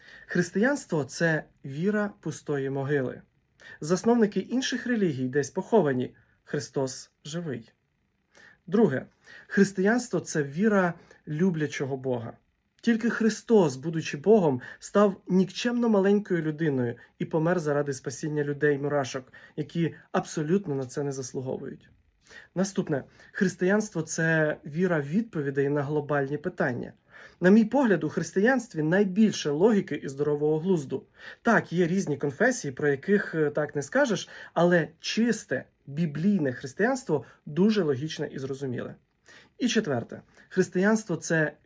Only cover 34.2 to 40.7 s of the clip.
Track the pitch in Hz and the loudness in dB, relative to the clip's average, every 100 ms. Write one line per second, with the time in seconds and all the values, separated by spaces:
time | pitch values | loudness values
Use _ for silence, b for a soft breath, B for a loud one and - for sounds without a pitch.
34.2 | - B B - 175 175 151 - - - | -6 B B 2 4 4 2 -6 -4 0
35.2 | 233 - - 127 - _ - 143 170 143 | 2 0 -2 -6 -8 _ -10 -4 -4 0
36.2 | 190 196 139 123 135 - 220 262 - 147 | 2 2 0 -4 -8 -2 0 0 -2 -2
37.2 | B B - 151 208 214 156 127 156 - | B B -6 2 4 4 2 0 -4 -6
38.2 | 147 - 135 135 139 120 - - _ _ | -8 -8 -10 -8 -6 -6 -10 -14 _ _
39.2 | B B B - 240 220 156 123 - - | B B B -4 -2 0 0 -2 -4 -12
40.2 | - b b 190 180 | -18 b b 0 0